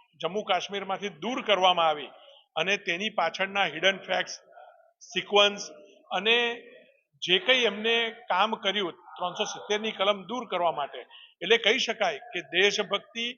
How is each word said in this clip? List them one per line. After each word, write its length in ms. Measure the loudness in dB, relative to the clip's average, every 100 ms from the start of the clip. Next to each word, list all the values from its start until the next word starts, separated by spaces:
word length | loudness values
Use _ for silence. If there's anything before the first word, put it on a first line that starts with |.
| _ -8
જમ્મુ 220 | -6 -2
કાશ્મીરમાંથી 640 | 0 0 -2 -6 -4 -6 -6
દૂર 300 | -8 -6 -4
કરવામાં 460 | 0 4 6 6 2
આવી 200 | 2 -6 -16 -20 -20 _ -4
અને 200 | -2 -2
તેની 340 | -2 -4 -2
પાછળના 560 | -2 -2 -2 -2 0 -2
હિડન 320 | 2 0 0 -2
ફેક્ટ્સ, 300 | -2 -4 -10 _ -20 -20 -20 _ _
સિક્વન્સ 640 | -10 -6 2 6 6 2 -10 -16 -20 -20 -6
અને 260 | -2 2 2 2 -4 -12 -20 _ _ _ _
જે 160 | 0 2
કંઈ 280 | 4 4 2
એમને 260 | 0 0 0 -2 -6 -2
કામ 240 | 0 0
કર્યું 420 | 0 -2 -2 -4 -6 -16 -8
ત્રણસો 280 | -6 -4
સિત્તેરની 480 | -6 -6 -4 -4 -2
કલમ 320 | -2 0 0
દૂર 200 | -4 -10 -6
કરવા 260 | -2 0
માટે, 300 | -2 -6 -10 -16 -20 -20 _
એટલે 140 | 0 2
કહી 220 | 4 2
શકાય 460 | 0 -2 -2 -4 -8
કે 80 | -10 -2
દેશભક્તિ 720 | 2 4 2 -2 -4 -4 -6 -6